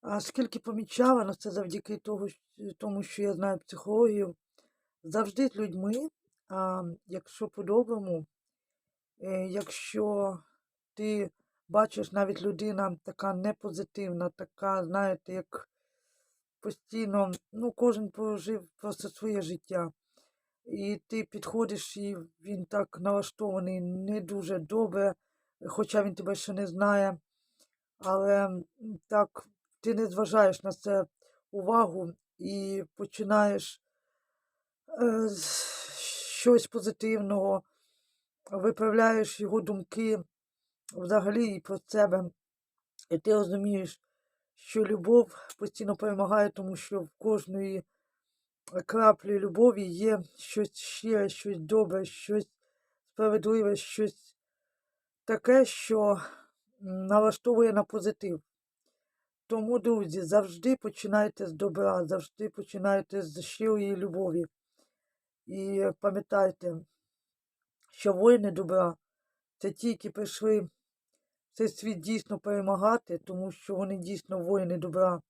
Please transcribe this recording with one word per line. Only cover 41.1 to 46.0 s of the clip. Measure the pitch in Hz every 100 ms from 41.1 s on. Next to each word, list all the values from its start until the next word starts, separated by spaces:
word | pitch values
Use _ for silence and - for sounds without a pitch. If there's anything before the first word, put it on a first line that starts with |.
| 208 190 214 226
і | 196
про | - 190 _
себе. | 214 208 185 185 - _ _ _ _ _ _ -
І | 165
ти | 208
розумієш, | 208 190 196 202 202 185 - _ _ _ _ _
що | _ - 214
любов | 202 208 175 240 226 - - -
постійно | 208 - 202
перемагає, | 196